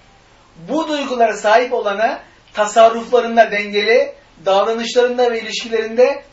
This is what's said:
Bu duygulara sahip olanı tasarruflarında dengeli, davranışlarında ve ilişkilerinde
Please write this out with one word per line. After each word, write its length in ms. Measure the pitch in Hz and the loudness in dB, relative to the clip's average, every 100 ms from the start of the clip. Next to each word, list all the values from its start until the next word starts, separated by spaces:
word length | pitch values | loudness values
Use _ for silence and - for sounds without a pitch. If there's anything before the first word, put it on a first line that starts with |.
| _ _ _ _ _ 165 | _ _ _ _ _ -18
Bu 320 | 170 294 311 | -8 -6 -4
duygulara 480 | 294 254 240 226 202 | -6 -4 -2 -2 0
sahip 360 | 208 226 247 | 2 2 2
olanı 460 | 233 208 202 233 302 - _ _ | -2 -4 -2 -2 -4 -12 _ _
tasarruflarında 1000 | - 214 233 226 233 226 240 233 226 202 | -4 0 4 4 4 0 0 2 2 2
dengeli, 640 | 202 208 208 220 254 285 - _ _ 175 | 0 -4 -2 2 2 0 -6 _ _ 0
davranışlarında 880 | 196 214 226 226 247 247 247 247 | 0 0 -2 -2 0 0 2 0
ve 80 | 226 | 0
ilişkilerinde 840 | 208 202 233 226 220 226 269 285 - | -6 -10 -6 -4 -2 2 2 0 -8